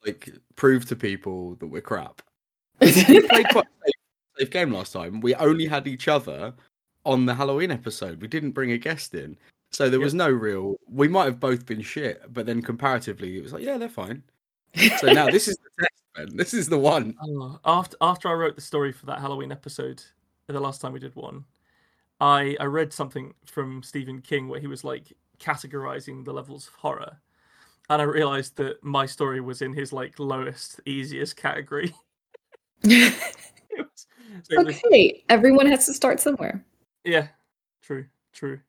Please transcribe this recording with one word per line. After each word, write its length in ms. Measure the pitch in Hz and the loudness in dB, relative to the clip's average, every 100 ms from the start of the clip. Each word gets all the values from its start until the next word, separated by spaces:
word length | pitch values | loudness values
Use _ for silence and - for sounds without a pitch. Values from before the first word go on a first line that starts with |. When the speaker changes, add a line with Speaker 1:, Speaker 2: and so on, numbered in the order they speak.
Speaker 1:
like, 240 | 107 - - - _ | -8 -10 -18 -20 _
prove 300 | - 135 127 | 2 4 4
to 100 | 123 | -2
people 600 | 120 107 98 101 92 90 | -6 -6 -6 -8 -10 -12
that 120 | 87 82 | -12 -12
we're 140 | 82 | -12
crap. 400 | - 101 71 - _ _ _ | -8 -8 -10 -18 _ _ _
Speaker 2:
<laughs> 260 | _ _ _ | _ _ _
Speaker 1:
We 460 | 262 180 196 370 339 | 8 10 10 10 10
played 220 | 226 226 | 4 4
quite 160 | 220 | 2
a 200 | - _ | 0 _
safe, 80 | 143 - _ _ _ 139 | -2 -2 _ _ _ -6
safe 100 | 131 | -4
game 200 | 175 160 | -2 -2
last 200 | 101 95 | -2 -6
time. 280 | 92 85 107 | -10 -8 -2
We 140 | 120 | 0
only 300 | 131 156 160 | 2 2 2
had 220 | 160 147 139 | 0 -4 -6
each 200 | 127 - | -4 0
other 460 | 147 117 69 104 123 _ _ _ _ | 0 -2 -10 -12 -14 _ _ _ _
on 200 | 147 127 | 0 2
the 100 | 123 | 2
Halloween 360 | 123 139 139 180 | 0 -2 -2 -2
episode. 500 | 127 113 - 92 82 | -4 -8 -10 -12 -12
We 60 | 110 | -8
didn't 240 | 156 147 | -6 -6
bring 200 | - 127 | -4 -4
a 60 | 120 | -4
guest 360 | 151 156 - | -4 -8 -10
in. 240 | 82 71 - _ _ _ | -12 -14 -18 _ _ _
So 180 | - 135 | -2 0
there 100 | 131 | 2
Speaker 3:
Yep. 60 | |
Speaker 1:
was 80 | 139 | 0
no 160 | 170 165 | 0 0
real, 480 | 123 110 95 98 98 _ | 0 -2 -4 -6 -8 _
we 200 | 127 147 | 0 2
might 180 | 190 | 4
have 140 | 143 120 | 0 0
both 260 | 131 123 | -2 -2
been 160 | 123 110 | -4 -10
shit, 400 | 104 147 135 - - | -8 -8 -8 -8 -12
but 140 | 120 | -8
then 160 | 113 117 | -6 -6
comparatively, 760 | 117 117 139 123 - 98 95 92 | -6 0 2 0 -4 -10 -10 -10
it 60 | |
was 80 | 69 | -12
like, 100 | 156 | -10
"Yeah, 140 | 262 262 | -8 -8
they're 120 | 233 | -8
fine." 340 | 233 95 135 _ _ _ _ _ - 226 762 | -10 -10 -10 _ _ _ _ _ 2 4 4
So 120 | - | 6
now 180 | - 147 | 6 6
this 180 | 415 - | 2 0
is 100 | 185 | -6
the 120 | _ - | _ -6
test, 200 | - _ _ | -6 _ _
Ben. 220 | - 73 76 | -18 -12 -6
This 160 | 175 | -4
is 160 | 233 151 | -4 0
the 80 | 156 | 2
one. 380 | 143 156 110 117 | 4 2 -2 -8
Speaker 3:
Oh, 380 | 151 143 127 147 | -10 -10 -10 -4
after, 320 | 156 175 180 - | 0 0 -2 -2
after 280 | 165 175 185 | 0 0 -4
I 40 | |
wrote 220 | 165 165 | -2 -2
the 60 | - | -6
story 300 | - 151 139 | -8 -4 -4
for 140 | 127 139 | -6 -12
that 120 | 135 | -10
Halloween 320 | 139 139 135 | -8 -8 -10
episode, 520 | 143 143 - 131 131 - _ _ _ - | -14 -14 -12 -12 -12 -20 _ _ _ -12
the 120 | 139 | -8
last 200 | 139 135 | -6 -8
time 120 | 131 | -12
we 60 | 131 | -12
did 160 | 131 | -16
one, 300 | - - 139 139 _ _ _ _ _ _ _ | -16 -16 -16 -20 _ _ _ _ _ _ _
I, 340 | 143 143 139 143 | 2 4 2 -4
I 60 | |
read 280 | 139 151 151 | -4 -2 -4
something 400 | - 135 131 135 _ | -6 -10 -10 -14 _
from 380 | - - 135 131 | -12 -10 -10 -12
Stephen 380 | 127 143 131 131 | -12 -12 -12 -16
King 260 | - 143 131 | -6 -6 -6
where 120 | 135 | -12
he 80 | 143 | -12
was, 160 | 135 | -12
like, 280 | 139 127 _ _ _ _ | -10 -12 _ _ _ _
categorizing 840 | - 147 139 139 135 135 139 135 | -6 -6 -8 -10 -10 -12 -14 -16
the 100 | 131 | -12
levels 340 | 135 131 139 - | -12 -14 -20 -20
of 60 | |
horror. 420 | _ 147 - - - _ _ _ _ _ _ - | _ -8 -6 -12 -18 _ _ _ _ _ _ -2
And 120 | 151 | 0
I 40 | |
realized 500 | 147 156 143 139 131 - | 2 2 0 -2 -6 -6
that 240 | 135 - | -6 -6
my 220 | 143 139 | -4 -2
story 360 | 135 - 139 131 | -2 -2 -4 -4
was 200 | 127 123 | -8 -8
in 120 | 135 | -8
his, 180 | 143 135 | -8 -8
like, 280 | 139 127 - | -8 -10 -8
lowest, 600 | 139 131 131 131 - - | -6 -6 -8 -10 -18 -14
easiest 500 | - 139 135 139 156 - | -10 -8 -8 -8 -8 -6
category. 560 | 143 147 147 147 175 - | -6 -6 -8 -6 -6 -8
<laughs> 60 | _ _ _ - _ _ _ _ | _ _ _ -20 _ _ _ _
Speaker 2:
<laughs> 0 | |
Speaker 3:
It 1000 | 214 240 247 - - - - _ _ 427 | 6 6 6 2 -10 -12 -20 _ _ -12
was, 260 | - - - _ 233 403 | -12 -16 -20 _ -20 -20
so 180 | - 370 | 0 2
it 40 | 330 | 2
was 140 | - | 2
Speaker 2:
Okay, 380 | 480 262 165 - - | 8 8 8 2 4
everyone 380 | 233 247 269 | 6 8 8
has 200 | 277 262 277 | 6 4 0
to 60 | |
start 260 | 277 262 - | 2 0 2
somewhere. 420 | 294 269 - 190 _ _ _ _ | -2 -2 -6 -8 _ _ _ _
Speaker 3:
Yeah, 240 | 175 165 151 _ _ _ _ _ | 0 0 0 _ _ _ _ _
true, 240 | _ 135 131 _ _ | _ -12 -12 _ _
true. 280 | - 139 135 | -12 -12 -12